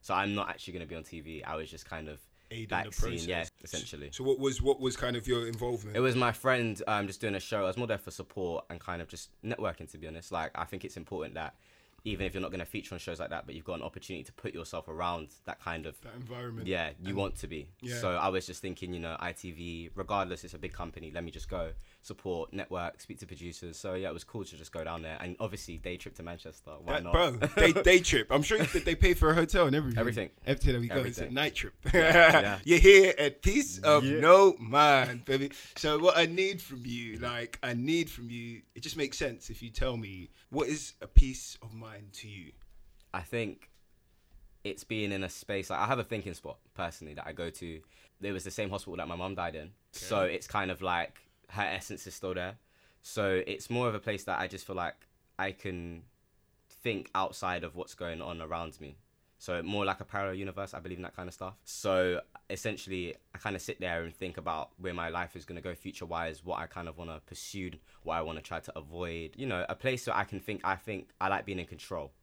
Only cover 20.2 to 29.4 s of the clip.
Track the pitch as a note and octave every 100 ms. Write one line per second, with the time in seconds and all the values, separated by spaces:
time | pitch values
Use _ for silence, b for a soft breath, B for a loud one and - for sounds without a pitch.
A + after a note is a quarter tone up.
20.2 | F#2 F2 F2 E2 E2+ - E2 D#2+ D#2+ E2
21.2 | E2+ - - F#2 E2 D#2+ b b - G2+
22.2 | F#2+ E2+ D#2+ F#2+ - F2+ E2+ - - A2
23.2 | F2 E2 F2 E2 F2 E2 G2 F#2 F#2+ E2
24.2 | - A2+ F#2+ D#2 D#2 E2+ D#2+ E2+ D#2+ D#2+
25.2 | F2+ F2 A2 G2 - E2 F#2 F2+ - -
26.2 | E2+ E2+ D#2+ - - D2+ E2+ C#3+ E2+ D#3+
27.2 | E3+ B2 G2 - F#3+ E3 F3 F#3 E3+ C3+
28.2 | A2 C#3 D3+ A3 D3+ E3+ D#3+ E3 F#3 F3
29.2 | D#3 E3